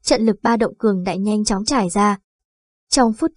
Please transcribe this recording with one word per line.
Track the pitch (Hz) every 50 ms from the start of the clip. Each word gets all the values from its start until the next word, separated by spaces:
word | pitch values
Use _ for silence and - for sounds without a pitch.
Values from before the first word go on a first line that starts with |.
| _
trận | - 285 226 220
lực | 226 196 - -
ba | 226 233
động | 220 226 - -
cường | _ - 214 202 185 180
đại | 196 165 190
nhanh | 196 208 214 214 214
chóng | - 214 190 214
trải | - 294 254 196 175
ra. | - 208 208 208 202 - _ _ _ _ _ _ _ _ _ _ _ _ _ _
Trong | - 277 247 226 220
phút | - 320 320 _